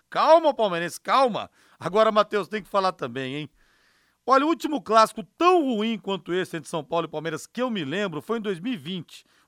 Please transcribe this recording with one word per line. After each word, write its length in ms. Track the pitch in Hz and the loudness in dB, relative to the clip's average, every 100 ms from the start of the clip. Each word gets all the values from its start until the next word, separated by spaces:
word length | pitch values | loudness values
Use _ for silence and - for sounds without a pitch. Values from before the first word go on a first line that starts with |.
| _ | _
Calma, 440 | 170 247 330 320 | 0 6 6 6
palmeirense, 480 | 254 214 170 170 - | 2 0 0 -4 -6
calma. 500 | - 233 262 165 98 _ _ - | 0 2 2 0 -8 _ _ -12
Agora, 360 | 165 196 220 | -2 2 2
Matheus, 340 | 214 202 208 175 | 2 0 -2 -4
tem 160 | 214 | -8
que 60 | 170 | -4
falar 240 | 202 190 | -2 0
também, 420 | 175 131 123 131 143 | -2 -8 -8 -8 -8
hein? 140 | 151 _ _ _ _ _ _ _ - | -12 _ _ _ _ _ _ _ 2
Olha, 200 | 269 294 | 2 2
o 40 | |
último 320 | 339 302 285 | -2 -4 -6
clássico 400 | 175 220 214 - 175 - | 2 4 4 0 -12 0
tão 280 | 339 370 269 | 4 4 2
ruim 340 | 220 220 220 | -2 -2 -4
quanto 340 | 185 190 160 | -6 -8 -4
esse 220 | 175 180 165 | -4 -4 -8
entre 140 | - | -8
São 140 | 170 | -8
Paulo 240 | 135 165 160 | -4 -4 -4
e 40 | |
Palmeiras 340 | 165 160 151 - | -6 -8 -8 -10
que 160 | - | -6
eu 80 | 254 | -4
me 140 | 214 | -4
lembro 380 | 139 180 202 151 | -4 -4 -4 -6
foi 180 | - 226 | -8 -6
em 20 | |
dois 200 | 214 175 | -6 -6
mil 120 | 214 | -8
e 40 | 220 | -8
vinte, 480 | 135 185 - - _ _ | -8 -10 -12 -18 _ _